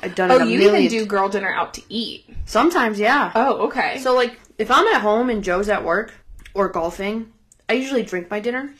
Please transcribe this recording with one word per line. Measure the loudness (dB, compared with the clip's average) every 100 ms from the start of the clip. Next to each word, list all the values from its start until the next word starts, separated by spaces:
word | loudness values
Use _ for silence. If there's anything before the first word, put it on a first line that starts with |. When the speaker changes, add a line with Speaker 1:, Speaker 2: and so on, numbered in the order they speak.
Speaker 1:
I've | -8
done | -2 4
it | 4
Speaker 2:
Oh, |
Speaker 1:
a | 4
Speaker 2:
you | 4
Speaker 1:
million | 4 6
Speaker 2:
even | 2 2
do | -2
girl | 0 0
dinner | -2 -4
out | -4 -6
to | -8 -10
eat? | -8 -8 -12 -14 -12 -2
Speaker 1:
Sometimes, | 2 2 2 -2 0
yeah. | 2 2 0
Speaker 2:
Oh, | 0 0 0 -2
okay. | -2 -4 -2
Speaker 1:
So, | 0
like, | 2 0 -4 _ -8
if | 2
I'm | 4 4
at | 2
home | 2 2 0
and | -2
Joe's | -2 -2 0
at | -2
work | 0 -2 -4 -14 -20 -20 -10
or | -2 -2
golfing, | 0 -4 -4 -6 -6 -8 _ _ _ -4
I |
usually | -2 0 -4
drink | -2 -8 -6
my | -6
dinner. | -4 -6 -8